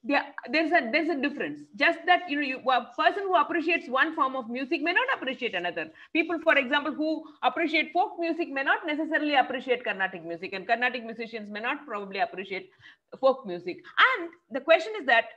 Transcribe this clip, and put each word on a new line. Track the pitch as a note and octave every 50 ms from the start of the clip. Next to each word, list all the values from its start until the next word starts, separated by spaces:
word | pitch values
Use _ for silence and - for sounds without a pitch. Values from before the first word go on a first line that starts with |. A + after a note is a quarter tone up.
| _
there, | A3+ C#4 C#4 - - - - - B3
there's | A#3+ D#4 E4 D4 E4+
a, | E4 C4 A3+
there's | A#3 D#4 E4
a | D4+ F4
difference. | C4+ B3+ C#4+ D4 C4+ G3+ D3+ D3 - - _ -
Just | - C#4 E4 E4+ E4 -
that, | F4 F4+ F4 F4 -
you | C#4+
know, | C#4+
you, | D4 C4 C4 B3 - B3+
a | B3+ B3 B3 - - -
person | D4+ F4 F4 G4 G4
who | F#4+ F#4
appreciates | D#4+ C#4+ - E4 E4+ C#4+ E4+ E4+ E4 E4+
one | - A#3+ C4 C#4 D#4+ D#4+
form | E4 C#4+ C4 B3+
of | C4 A#3+ A3
music | A#3+ B3+ C#4 B3+ E4 D4
may | C#4+ E4+
not | F4+ G#4+ B4 C5 C5+
appreciate | - D#4+ B3+ C4 - B3+ A3 G#3+
another. | F3+ F3 F3 E3+ E3+ D#3 D#3+ - - - -
People, | _ D4+ D#4+ E4 E4+ D#4 -
for | D#4+ D4
example, | C#4 C4+ A#3+ C#4+ D4 C#4 D#4 B3+
who | - D4+ D#4 D#4 D4 - - - _
appreciate | - B3+ - - E4+ D4+ - D#4+ D4+ D#4 -
folk | F4 G4 F4 F4+ -
music | E4+ E4 E4 E4 E4+ -
may | C#4 C4+ C#4
not | D4+ F#4+ A4 G#4+
necessarily | D#4+ D4+ C#4+ D#4+ D#4 D#4+ D4 D4 D4+ D4
appreciate | C4+ B3 - - B3+ - C4 A#3+ - -
Carnatic | A3+ G3+ F#3+ F#3+ F#3 - F3+ D#3+
music, | E3 E3+ D#3+ F#3 F3+
and | G3 F#3+ F#3
Carnatic | G#3 A#3 A#3 B3 B3+ A#3+ C4 A3+
musicians | A3+ A#3 A3+ A#3 G#3+ A3+ A3+ G#3 G#3
may | G#3 G#3
not | A3 B3 D4 D4 -
probably | - A3+ G#3 G3+ F#3+ F#3+ G3
appreciate | F3+ E3+ - F3+ G3 F#3 G3 F#3 F#3 - _ _ - - - _ _ _ - -
folk | - C4+ B3+ C4 -
music. | G3 F3 F3 - F3+ D#3+ - - - - - - B4+ - G#4
And | E4+ E4+ - _ _ _
the | A3 C4
question | C4 E4 D#4+ F4 E4 A4 G#4+ G#4+
is | D4
that | B3+ A#3+ A3+ A3+ - -